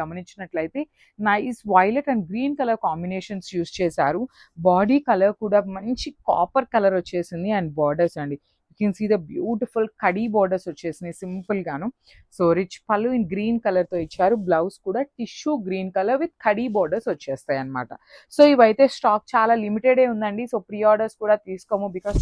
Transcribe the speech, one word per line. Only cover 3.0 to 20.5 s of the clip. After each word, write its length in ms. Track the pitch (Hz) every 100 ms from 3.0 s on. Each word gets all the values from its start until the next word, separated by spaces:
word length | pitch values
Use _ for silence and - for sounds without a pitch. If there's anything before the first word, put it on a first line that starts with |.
| 180 185 - 196 - 180
యూజ్ 180 | 170 -
చేశారు. 420 | 175 - 143 175 254 _ _ 165 175
బాడీ 300 | 180 208 277 285
కలర్ 260 | 190 196 208
కూడా 180 | 214 202 196 190
మంచి 340 | 214 254 - - -
కాపర్ 400 | 170 175 262 254 233
కలర్ 200 | 196 185
వచ్చేసింది. 500 | 175 175 170 170 190 208
And 100 | 160 151
borders 340 | 147 156 175 160
అండి, 140 | 143 143 _ _ _
you 60 | -
can 120 | 208 185
see 100 | 208
the 60 | 208 151
beautiful 520 | - 202 226 240 226 220 -
కడీ 220 | 196 185 226 208
బోర్డర్స్ 320 | 190 185 180
వచ్చేసినాయి 440 | 143 165 - 175 -
సింపుల్ 380 | 185 190 180 202 175
గాను. 180 | 143 214 - _ - _ -
So 60 | 170 170
rich 160 | 185 - -
పళ్ళు 200 | 208 233 254
in 60 | 175
green 220 | 190 214 233 214
color 180 | 185 175
తో 60 | 180 160
ఇచ్చారు. 280 | - 190 233 180
బ్లౌజ్ 280 | 160 185 - -
కూడా 140 | 254 285 -
టిష్యూ 340 | 226 - 302 294 185
గ్రీన్ 260 | 190 190 190
కలర్ 200 | 202 277
with 120 | 339 _ 220
కడీ 200 | 208 247 208
బోర్డర్స్ 340 | 156 202 226
వచ్చేస్తాయి 460 | 156 - 135 - 135
అన్నమాట. 260 | 131 131 123 - _ - _ -
So 80 | 294 269
ఇవైతే 300 | 220 220 269 -
స్టాక్ 280 | 233 208 - 240
చాలా 200 | 220 233 208
లిమిటెడే 400 | 214 254 254 254 220
ఉందండి. 300 | 214 208 240